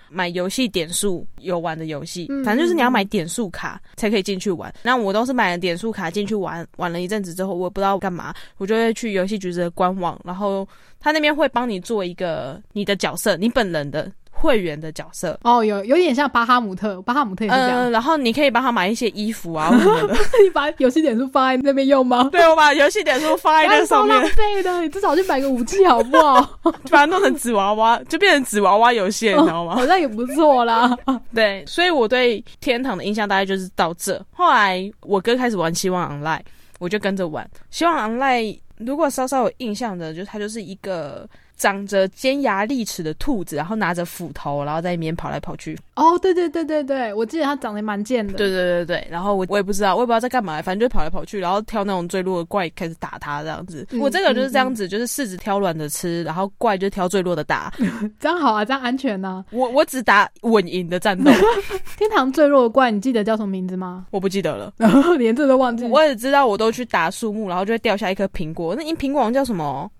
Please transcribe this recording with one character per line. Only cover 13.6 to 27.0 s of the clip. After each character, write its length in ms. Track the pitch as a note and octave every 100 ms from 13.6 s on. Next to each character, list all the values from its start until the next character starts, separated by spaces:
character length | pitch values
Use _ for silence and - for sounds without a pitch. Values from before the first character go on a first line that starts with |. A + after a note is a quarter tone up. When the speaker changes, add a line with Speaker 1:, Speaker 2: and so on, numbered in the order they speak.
| G3+
Speaker 1:
人 200 | E3 C#3+
的 200 | D3+ F#3 - -
会 300 | - D#4+ A3+
员 200 | F3 D3
的 120 | D#3
角 160 | D#3 D#3+
色。 260 | - E3+ -
Speaker 2:
哦， 220 | A#3 A#3+
有， 200 | G#3+ G3+
有 120 | G3+ D#4
点 180 | F4+
像 140 | B3 C#4+
巴 140 | B3 A#3
哈 140 | B3
姆 140 | A3
特， 260 | F#3 G#3+ F#3
巴 100 | F#3+
哈 120 | B3+
姆 100 | B3
特 100 | F#3
也 60 | G#3+
是 60 | B3+
这 120 | B3
样。 160 | B3
Speaker 1:
嗯， 60 | B3
然 100 | A3+
后 160 | C4 D#4
你 160 | B3
可 120 | A3+
以 60 | C#4+
帮 120 | A#3
他 80 | C4
买 180 | A#3 F#3
一 60 |
些 140 | A3+ A#3
衣 220 | G3 G#3+
服 200 | G#3+ E3+
啊 180 | D#3+ D#3
或 80 | B3
什 60 |
么 240 | F4 A#4 G#4+
的。 60 | - -
Speaker 2:
<laughs> 120 | B4+
你 60 | G4
把 180 | D#4+ C#4+ D4+
游 100 | B3+
戏 140 | D#4+
点 140 | D#4 A3+
数 80 | C4
放 200 | C4+ C4
在 120 | B3+
那 100 | C#4
边 140 | C4+ C4+
用 200 | C#4 B3+
吗？ 220 | B3 C4
Speaker 1:
对， 100 | F4 E4
我 60 |
把 180 | D#4+ D4+
游 160 | D4 C#4+
戏 140 | G#4+
点 180 | D#4+ C4
数 160 | D#4 E4
放 180 | D#4+ D#4
在 60 | D#4
那 180 | A4
上 220 | E4 G#4 G#4
面。 100 | G#4+
Speaker 2:
超 60 |
浪 80 | A4
费 320 | G#4 G#4+ G4+
的， 200 | F#4 F4
你 60 | E4
至 120 | G4
少 140 | G4
去 80 | D4+
买 160 | F#4+ C#4
个 80 | C4+
武 140 | B3
器 200 | A#3 G4 F#4
好 160 | A#3+
不 120 | A3+ D#4
好？ 400 | D4+ B3+ C4+ -
Speaker 1:
<laughs> 280 | E4 - C4
把 80 |
它 60 | D4+